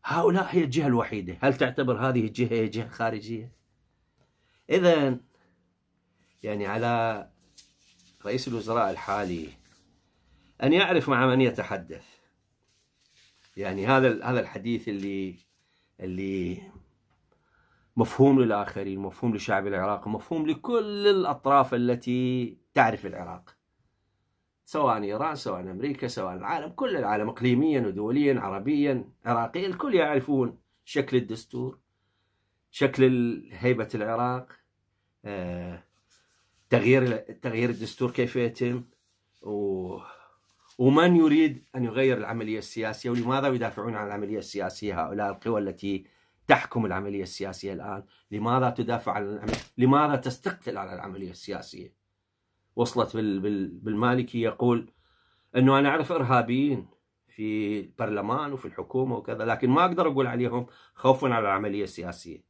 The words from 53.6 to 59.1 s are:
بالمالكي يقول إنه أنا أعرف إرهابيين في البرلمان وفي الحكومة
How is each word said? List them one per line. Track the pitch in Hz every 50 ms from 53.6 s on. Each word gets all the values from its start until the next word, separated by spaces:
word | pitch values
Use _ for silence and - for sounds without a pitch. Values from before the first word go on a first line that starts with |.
| 95 82
بالمالكي | 85 87 - 107 107 104 117 123 123 127 123 123 - 117
يقول | 113 113 - - 120 123 120 120 - - _ _ _ _ _ _ _ _ _ _ _ _ _
إنه | 123 127 131 139 139
أنا | 139 143
أعرف | 143 160 147 -
إرهابيين | 175 160 135 120 123 123 120 117 123 131 143 147 135 104 - - _ _ _ _ _ _ _ _
في | _ - 107 110 107 107 107 101 107 104
البرلمان | 92 - _ - 117 104 107 101 101 104 120 143 151 143 139
وفي | 131 -
الحكومة | - - - 90 - - 127 131 131